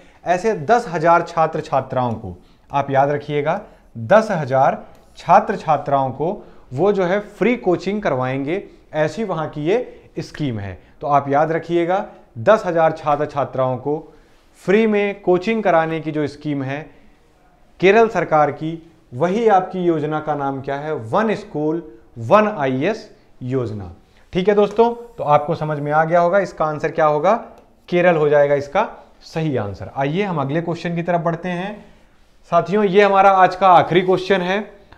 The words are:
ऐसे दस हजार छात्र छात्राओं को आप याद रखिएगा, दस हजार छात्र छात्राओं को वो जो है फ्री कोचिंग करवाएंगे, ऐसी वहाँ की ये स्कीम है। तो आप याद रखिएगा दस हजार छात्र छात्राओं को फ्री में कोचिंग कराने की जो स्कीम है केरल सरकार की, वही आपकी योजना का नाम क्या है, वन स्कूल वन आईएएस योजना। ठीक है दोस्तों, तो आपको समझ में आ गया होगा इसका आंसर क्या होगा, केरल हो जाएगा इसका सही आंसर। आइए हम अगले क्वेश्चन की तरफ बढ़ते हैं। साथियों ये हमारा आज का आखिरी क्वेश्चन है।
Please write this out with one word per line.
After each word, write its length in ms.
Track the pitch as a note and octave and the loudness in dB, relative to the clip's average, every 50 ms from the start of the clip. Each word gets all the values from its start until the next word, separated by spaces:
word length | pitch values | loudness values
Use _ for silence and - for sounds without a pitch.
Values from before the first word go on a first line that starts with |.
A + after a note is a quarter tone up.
| - _ _ _ - | -20 _ _ _ -4
ऐसे 280 | D#3 F3+ F3+ F#3 A3+ G#3 | -2 -2 0 0 -2 -2
दस 300 | F3 C#3+ C3+ A#3 A#3+ A3+ F#3 | -2 0 0 0 0 0 -2
हजार 340 | E3 E3+ D#3 E3+ E3+ E3+ E3 | -4 0 2 4 4 4 2
छात्र 380 | - - E3 D#3+ D#3+ E3 D#3+ | 0 -2 0 0 0 0 -4
छात्राओं 520 | D3 - - C3+ B2+ - B2+ B2+ B2 A#2+ A2 | -6 -2 -2 -4 -2 -2 -4 -2 -2 -2 -4
को 240 | - - F#2 F2 - - _ _ _ _ - | -6 -10 -12 -14 -16 -18 _ _ _ _ -8
आप 220 | C3 C#3 C#3 C3+ | -4 -4 -4 0
याद 180 | C3 C3 C#3 C#3+ | 2 2 2 2
रखिएगा, 500 | D3 D3 D3 - D3 D3 C#3+ D3+ F3 G3+ G#3 - - _ _ _ - | 0 -2 -4 -6 -4 -4 -2 -2 -4 -4 -6 -12 -20 _ _ _ -14
दस 360 | A#2+ A2+ G#2+ - - - - | -8 0 4 4 4 4 2
हजार 520 | G3+ D#3+ D3+ A#2+ C3 C3 C3+ D#3 A3 - - - - - - _ _ - | -2 -4 -4 0 2 2 4 2 2 -2 -6 -14 -20 -20 -20 _ _ -8
छात्र 380 | - - F3 G#3 G#3+ - G3+ F3+ | 0 4 4 4 4 2 -4 -6
छात्राओं 540 | - D#3 D3+ C#3+ - D3 C#3 C3+ C3+ C3 | -2 -2 -2 -2 -2 -2 0 0 0 -2
को 320 | A#2+ - D3 F3 G#3 G#3+ - - - - - - | -4 -6 -6 -6 -6 -8 -12 -20 -20 -20 -20 -10
वो 200 | B2 C3 F3 G#3 | -4 -2 0 0
जो 120 | G3+ G3 F#3 | 2 0 0
है 160 | E3+ F#3 G#3 | 0 -2 -2
फ्री 360 | G#3 - - - - A3+ B3 A#3+ | -4 -6 -6 -2 0 0 0 0
कोचिंग 440 | - F#3 F3 E3 - F#3+ G3+ G#3+ | 0 0 0 0 0 -4 -4 -4
करवाएंगे, 640 | G3+ F3+ C#3+ B2+ B2+ B2+ C3 C3+ C#3 C#3+ E3+ G3+ - - - - _ _ - | -2 -2 -2 -2 -2 -2 -4 -4 -4 -4 -6 -6 -8 -10 -20 -20 _ _ -4
ऐसी 300 | D#3 D3+ D#3 D#3 G#3+ A3+ | -2 -2 -2 -2 -6 -6
वहाँ 240 | F#3+ F3 D#3+ D#3 C#3 | -6 -4 -6 -6 -8
की 120 | - D3+ D3 | -6 -6 -2
ये 480 | D#3+ G#3 B3 B3 - - - - - - F3 | 0 0 -2 -2 -4 -12 -20 -20 -18 -12 -12
स्कीम 400 | - - - - D#3 C3+ A2+ G#2+ | -12 -10 -8 -6 -6 -4 -4 -6
है। 180 | G2 G2 F2+ - - - - - | -8 -10 -12 -14 -18 -20 -18 -10
तो 60 | - - | -4 0
आप 200 | C#3+ C#3 - C3+ | 0 0 2 2
याद 220 | C3+ C#3+ D#3+ D#3 | 2 2 2 2
रखिएगा 540 | D#3+ E3 E3 - E3+ F3 E3+ E3+ F3+ G3 A3 - - - - _ - A#2 | 0 -4 -4 -2 -2 -2 0 0 0 -2 -4 -6 -12 -20 -20 _ -14 -4
दस 240 | A2+ F#3 G#3+ G#3 G3 | 2 4 4 4 2
हजार 260 | F3+ E3 E3+ D#3+ D#3+ D#3 | 0 0 2 2 2 2
छात्र 320 | - - D3+ C#3+ C#3+ D3+ | 0 -2 -2 0 0 -2
छात्राओं 500 | C#3 - C#3+ C3 - - B2+ C3 C3 B2+ A#2 | -4 -4 -4 -6 -4 -4 -4 -2 -2 -2 -4
को 200 | B2 C#3 D3 D#3 D#3 - - - _ _ _ _ _ _ _ _ | -4 -4 -6 -6 -6 -12 -20 -20 _ _ _ _ _ _ _ _
फ्री 240 | - - F#3+ A3 A3+ A3 | -2 2 2 4 4 4
में 340 | G#3+ G3+ G3+ G3+ G3 G3+ | 2 0 0 -2 -4 -4
कोचिंग 400 | - F3 F3+ F3+ F3+ A3 A3+ A3 G#3 | 0 0 0 2 2 -2 -2 -2 0
कराने 360 | F#3+ E3 E3 D#3+ D#3+ D#3+ D#3+ | 2 2 2 2 0 -2 -6
की 120 | D3 D#3 | -6 -6
जो 140 | D3 D3+ D3 C3+ | -4 -4 -4 -4
स्कीम 360 | - - - D3+ D3 C#3+ C3 | -6 -8 -6 -6 -4 -4 -4
है 160 | C3 C#3 D3 D#3+ D#3 - _ - - _ _ _ _ _ _ _ _ _ _ _ _ _ - | -6 -6 -8 -10 -14 -20 _ -20 -20 _ _ _ _ _ _ _ _ _ _ _ _ _ 0
केरल 280 | E3+ F3+ G3+ A3+ A3+ A3 | 4 4 6 6 4 4
सरकार 420 | A3 F3+ D#3+ - D#3+ D#3 D3 C#3+ | 2 -2 -2 0 2 2 2 2
की, 400 | C3 - D#3 D#3+ E3 E3 - - _ _ _ _ B2+ | 0 -4 -6 -8 -8 -10 -14 -18 _ _ _ _ -6
वही 340 | B2 D#3+ F3+ F#3+ A3+ A#3 A3 | -2 -2 -2 0 2 2 4
आपकी 340 | G3+ F#3 F3+ - - F#3 F3 | 4 2 2 0 -4 -2 0
योजना 360 | E3+ E3 D#3 D3 D3+ D#3 D3+ | 0 0 0 0 -2 -4 -4
का 160 | D#3 D#3 D3 | -4 -4 -4
नाम 260 | C#3+ C#3 C#3 C#3 C3+ | -4 -2 -4 -4 -6
क्या 140 | A#2+ C#3 C#3 | -6 -6 -8
है, 180 | C#3 D3 D#3 D#3 | -6 -6 -6 -8
वन 420 | C3+ A2+ A2 C3+ G3 A3 A3 F#3+ | -8 -6 -4 -2 0 0 0 -2
स्कूल 480 | - - - - D3 D3+ D#3 D#3+ E3+ E3 - - - - _ - A#2+ | -4 -6 -10 -8 -4 -2 -2 -2 -4 -6 -10 -18 -20 -20 _ -16 -10
वन 280 | A#2 A2+ F3 G#3+ G#3+ G#3 | -2 4 4 4 4 4
आईएएस 600 | - C#3 C#3 C3+ C3 C3 C#3+ F#3+ A3+ - - - - _ _ _ - - B2+ | 0 -2 -4 -2 -2 -2 -2 -2 -4 -6 -8 -18 -20 _ _ _ -20 -14 -8
योजना। 500 | B2 C3 C3 A#2+ A2 G#2+ G#2 G2 F2 F2 - _ _ _ _ _ _ - | -4 -4 -4 -4 -4 -8 -10 -12 -14 -16 -20 _ _ _ _ _ _ -4
ठीक 140 | F#3 F#3 G#3 | -2 2 2
है 60 | G#3 | 4
दोस्तों, 380 | G3+ G#3 G3 G3+ - A3+ A#3+ A#3+ A#3+ - - - - | 4 2 2 4 2 2 2 2 -4 -12 -16 -10 -6
तो 60 | C3 | 0
आपको 320 | C#3+ D3 D3 D3 - E3 | 2 2 2 2 0 -4
समझ 240 | - D#3 D#3 D#3 C#3+ | -4 -4 -4 -4 -4
में 120 | C#3+ D3 | -4 0
आ 120 | D3 D#3 E3 | 0 0 2
गया 160 | D#3+ E3+ F3 | 2 2 2
होगा 200 | E3+ F3 F#3 G3+ | 2 2 2 0
इसका 260 | F#3 E3+ - - E3 | 0 -2 -4 -4 -4
आंसर 260 | D#3 D3+ C#3+ D3+ D#3 | -4 -2 -2 -4 -4
क्या 140 | D3+ E3 D#3 | 0 2 2
होगा, 280 | D3+ D3 D3+ D3+ F#3 A3 A#3 - - - - - _ _ _ _ - | 2 2 2 2 2 0 0 -2 -8 -20 -20 -20 _ _ _ _ -2
केरल 260 | F3 F3 E3+ F3+ E3+ | 0 2 4 4 4
हो 140 | D#3 D3+ D3 | 4 2 4
जाएगा 260 | D3 D3 C#3+ C#3+ C#3+ | 4 4 4 4 2
इसका 340 | C#3+ - - - G3 A3+ A3+ - - - _ _ _ - | 0 0 -2 -2 -2 -2 -2 -6 -16 -20 _ _ _ -18
सही 320 | - - E3 D#3+ D#3 C3+ A#2+ | -10 -6 -4 -2 -2 -2 -2
आंसर। 340 | G#2 G2+ F#2 - G#2 G2 - | -4 -6 -8 -10 -12 -12 -6
आइए 280 | - C#3 C#3+ D#3 F#3 G#3 | -4 -4 -2 -2 -2 -2
हम 180 | G3 E3+ D3+ | -2 -2 -4
अगले 200 | C3+ C3+ C#3+ E3+ | -4 -2 -2 -4
क्वेश्चन 340 | E3+ F3 D#3+ E3 - F3 E3+ | -2 -4 -6 -6 -6 -6 -4
की 80 | E3+ E3 | -4 -2
तरफ 180 | F3+ F3 E3+ | -2 -2 -2
बढ़ते 280 | D#3+ E3+ E3 D#3+ - F3+ | 0 -2 -4 -4 -6 -6
हैं। 340 | F3 F3 F#3 G#3 G#3+ G#3+ - - - _ _ _ _ _ _ _ _ _ _ - | -6 -6 -6 -8 -10 -14 -18 -20 -20 _ _ _ _ _ _ _ _ _ _ -2
साथियों 320 | E3+ E3+ E3 E3 F#3+ G#3+ G#3 | 0 0 0 2 0 2 2
ये 160 | G3+ F3 G3+ G#3 | 4 4 4 4
हमारा 280 | G3 G3 F#3+ G3 G3 | 6 6 6 6 6
आज 240 | G3 F#3+ F#3 F3+ F3+ | 6 6 4 4 4
का 120 | - G3 F#3+ | 4 4 6
आखिरी 320 | F3 D#3+ C#3 - D#3+ F#3 F#3 | 6 6 6 6 2 2 2
क्वेश्चन 380 | F#3 F#3 F3 - - G3 F#3 | 2 2 0 2 0 0 0
है। 380 | F3+ F3 F#3+ G#3+ G#3+ - - - - - - | 0 0 -2 -4 -4 -8 -14 -20 -20 -20 -20